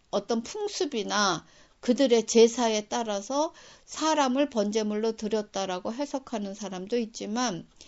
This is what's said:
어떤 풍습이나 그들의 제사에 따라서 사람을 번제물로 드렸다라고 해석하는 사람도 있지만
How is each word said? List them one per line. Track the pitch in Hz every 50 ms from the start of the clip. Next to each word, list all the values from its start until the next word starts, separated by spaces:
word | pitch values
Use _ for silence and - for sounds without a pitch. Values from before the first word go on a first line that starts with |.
| _ _
어떤 | - 202 202 - 240 226
풍습이나 | 233 - - 427 415 403 - - 370 294 - 226 196 190 190 208 208 196 170 156 - - - - - _ _ _
그들의 | - - 247 233 277 240 240 226 220
제사에 | - - 226 226 233 233 254 240 226 220 214 214 -
따라서 | - 240 233 220 208 202 202 - 262 285 311 349 - - - - - - _
사람을 | - - - 302 311 311 302 277 262 247 269 294 285
번제물로 | 262 226 202 208 208 220 214 208 208 208 220 226
드렸다라고 | 220 220 226 202 220 214 214 208 - 196 196 190 180 180 185 214
해석하는 | 226 247 294 277 - 269 277 - - 214 202 196 196
사람도 | 202 214 190 196 180 185 202 240 247
있지만 | 226 220 - - 202 202 208 240 254 233 180 160 - - _ - -